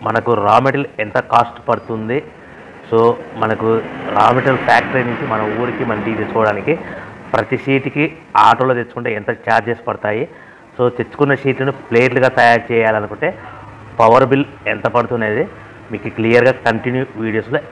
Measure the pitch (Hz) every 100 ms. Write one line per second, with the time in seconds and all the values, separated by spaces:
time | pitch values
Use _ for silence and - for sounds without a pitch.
0 | 110 110 113 113 104 110 131 135 139 -
1 | 107 123 - 117 117 - - 113 - 113
2 | 110 131 - - - - - - - 113
3 | 117 120 - 117 110 110 110 113 107 -
4 | - 104 110 123 135 127 - 113 98 135
5 | 120 117 135 110 107 107 120 113 120 107
6 | 104 110 104 113 110 104 98 165 - -
7 | - - - 120 110 127 - 135 131 147
8 | 156 - - 101 107 117 127 123 113 -
9 | 120 107 104 113 - 113 110 113 - 107
10 | 107 107 143 - - - - - 123 123
11 | 113 - 143 135 139 131 135 135 - 117
12 | 127 123 127 123 120 117 113 117 113 110
13 | 104 101 156 190 - - - - - -
14 | 113 120 131 135 143 - - 107 117 120
15 | 113 120 110 107 - - - - - 110
16 | - - 110 120 123 127 117 113 123 123
17 | 135 107 110 107 104 143 -